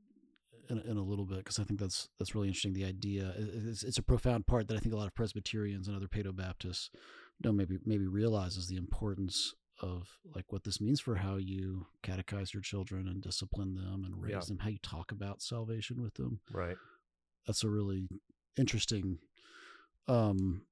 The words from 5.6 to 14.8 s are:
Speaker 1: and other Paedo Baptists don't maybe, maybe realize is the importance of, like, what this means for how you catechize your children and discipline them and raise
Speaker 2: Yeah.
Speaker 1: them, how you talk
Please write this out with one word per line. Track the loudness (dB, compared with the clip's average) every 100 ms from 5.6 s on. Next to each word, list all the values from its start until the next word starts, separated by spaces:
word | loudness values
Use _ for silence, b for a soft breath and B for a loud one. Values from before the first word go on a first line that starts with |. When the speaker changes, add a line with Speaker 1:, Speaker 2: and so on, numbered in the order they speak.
| 0 -2 -4
Speaker 1:
and | -4
other | -2
Paedo | -2 -2 -2
Baptists | -4 -4 -4 -4 -6 -10 B B B -2
don't | 2 4
maybe, | 4 0
maybe | 2 2 4
realize | 4 4 4 2 -2
is | -4
the | -2
importance | 0 0 0 0 0 0 -2 -6 _ -8
of, | -6 -4 -8 -14 -12 -10
like, | -6
what | -6
this | -2 0
means | 2 2
for | 2 0
how | 0
you | 0 -2 -2 -4 -4 -8 _
catechize | -6 -4 -4 -4 -4
your | -6
children | -4 -4 -2 -2 -2
and | -4
discipline | -4 -4 -4 -2 -2
them | -2 -4 -4
and | -6 -6
raise | -4
Speaker 2:
Yeah. | -2 -2
Speaker 1:
them, | -2
how | -2
you |
talk | -4